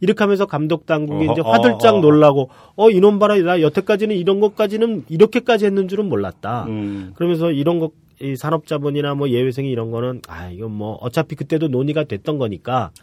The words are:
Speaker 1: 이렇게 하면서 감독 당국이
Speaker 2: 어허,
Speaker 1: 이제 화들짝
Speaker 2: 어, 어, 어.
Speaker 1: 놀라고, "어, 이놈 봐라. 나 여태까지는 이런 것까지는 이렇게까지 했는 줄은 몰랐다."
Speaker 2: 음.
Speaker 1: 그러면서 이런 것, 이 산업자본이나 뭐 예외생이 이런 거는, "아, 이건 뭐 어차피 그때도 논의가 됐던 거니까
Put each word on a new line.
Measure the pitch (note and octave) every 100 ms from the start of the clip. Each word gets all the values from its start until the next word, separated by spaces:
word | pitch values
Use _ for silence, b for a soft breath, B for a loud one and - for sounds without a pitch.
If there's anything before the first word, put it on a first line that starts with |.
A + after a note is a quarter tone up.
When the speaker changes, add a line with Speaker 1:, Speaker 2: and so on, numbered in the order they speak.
Speaker 1:
이렇게 | F#3 G#3+
하면서 | G3+ G3 G3
감독 | D3 D3+ D#3+ -
당국이 | D#3 D3+ D3+
Speaker 2:
어허, | D#3
Speaker 1:
이제 | E3
화들짝 | A2+ A#3 B3 A#3 A3+
Speaker 2:
어, | G#3
어, |
어. |
Speaker 1:
놀라고, | D3+ D3+ D3+ C#3 B2+ B B -
"어, | A3
이놈 | F#3 G3+ G3+
봐라. | G#3 G#3
나 | F3 F3+
여태까지는 | D3+ G3 F#3+ G#3 G#3+
이런 | G3 F3 G3
것까지는 | G#3 G#3 G#3 G#3+ A3+ G3+ -
이렇게까지 | D#3+ A3 A#3+ - A3+ G#3
했는 | G3 F#3
줄은 | G3 G#3
몰랐다." | A2 G2 - G2 A2 A2
Speaker 2:
음. | G#2+ G2+ G2+ F#2+
Speaker 1:
그러면서 | F#2+ E3+ E3 E3+
이런 | C#3+ D3 E3+
것, | D#3+ - _ _
이 | C#3 C3
산업자본이나 | D3 D#3+ - D3+ C#3+ C#3+ D3
뭐 | C#3+ C#3+
예외생이 | A#2+ C3 B2+ C#3
이런 | A#2 A2+
거는, | A2+ B2 B2+ -
"아, | E2+ F2+
이건 | F2 A2+
뭐 | G#2 G#2+ G#2+
어차피 | B2 E3 D3+ D3
그때도 | C#3+ D#3+ D#3
논의가 | B2 C#3+ D3+
됐던 | D3 G2+ D#3+ D3+
거니까 | A#2 F2+ - A#2+ F2 -